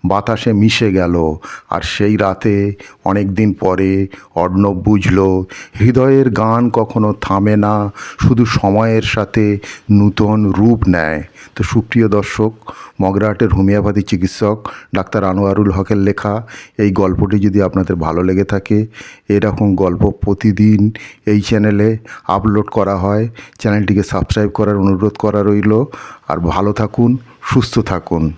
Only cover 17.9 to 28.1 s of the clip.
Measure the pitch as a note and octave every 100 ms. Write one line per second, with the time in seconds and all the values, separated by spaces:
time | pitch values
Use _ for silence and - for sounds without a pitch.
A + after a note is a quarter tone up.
17.9 | F2 D#2 E2 F#2 F#2+ F#2+ G2+ - G#2 A2
18.9 | - - - _ G2+ G#2+ F#2 G#2 F#2+ F#2
19.9 | F2 G#2 - - G2 A2 G2 G#2+ G#2+ G#2
20.9 | A2 - - - G#2 F#2+ A2 G#2+ G2+ G#2+
21.9 | A2 - - - G2 G#2+ G#2 G#2 A2+ G2
22.9 | G2 F#2+ G#2 A2+ A2+ - _ A2+ G#2 G2
23.9 | G2+ G2 G2 G2 - G#2 - G#2 G2+ G2
24.9 | F#2+ G#2 - G#2+ G#2 G2+ G#2 G#2 A2 D3
25.9 | - - - - D#2+ E2+ E2+ G2+ G#2 G#2+
26.9 | - A#2+ C3 - - - C3+ A#2 - A2
27.9 | F2+ -